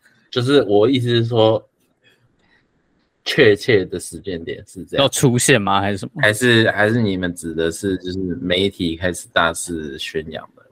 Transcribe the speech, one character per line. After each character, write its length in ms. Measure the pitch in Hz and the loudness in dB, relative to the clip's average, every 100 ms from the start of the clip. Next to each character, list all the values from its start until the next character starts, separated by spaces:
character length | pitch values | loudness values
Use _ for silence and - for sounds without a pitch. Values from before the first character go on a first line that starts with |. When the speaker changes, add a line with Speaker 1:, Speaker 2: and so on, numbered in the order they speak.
| _ _ _ | _ _ _
Speaker 1:
就 100 | 127 | -4
是 220 | 123 143 | 2 4
我 260 | 101 104 117 | 4 4 4
意 100 | 131 | 2
思 100 | 120 | 0
是 160 | 120 113 | 0 2
说， 360 | 120 110 110 - _ _ _ _ _ _ _ _ _ _ _ _ _ _ _ | 4 4 4 -4 _ _ _ _ _ _ _ _ _ _ _ _ _ _ _
确 320 | - - 117 | -4 4 4
切 300 | 101 - 104 | 4 2 2
的 160 | 90 90 | 0 -8
时 180 | - 82 | -12 -14
间 240 | 98 85 | -10 -10
点 220 | 85 - - | -10 -14 -14
是 160 | 90 | -18
这 120 | 82 87 | -6 -2
样。 80 | |
Speaker 2:
要 40 | 139 | 0
出 280 | - 139 123 | 2 0 2
现 240 | - 123 | 2 2
吗？ 200 | 98 98 | 2 0
还 120 | 98 | -2
是 60 | 98 | -4
什 80 | - | -8
么？ 160 | 160 | -2
Speaker 1:
还 100 | 107 | 0
是， 380 | 107 123 113 107 | 2 4 4 4
还 180 | 95 107 | 2 0
是 140 | 120 | 2
你 160 | 104 92 | 0 -2
们 140 | 90 | -4
指 200 | 87 82 | -6 -8
的 160 | 80 82 | -4 -2
是， 260 | 82 98 92 | -2 -4 -4
就 120 | 92 | -6
是 80 | 92 92 82 | -6 -6 -4
媒 300 | 90 90 98 | -2 0 0
体 260 | - 85 80 | -2 -6 -4
开 160 | 90 | -6
始 160 | 87 - | -6 -4
大 200 | 92 82 | 0 0
肆 440 | 82 - 80 76 65 | -2 -8 -8 -10 -10
宣 300 | - 80 78 | -10 -8 -8
扬 100 | 78 - _ | -12 -16 _
的？ 60 | _ | _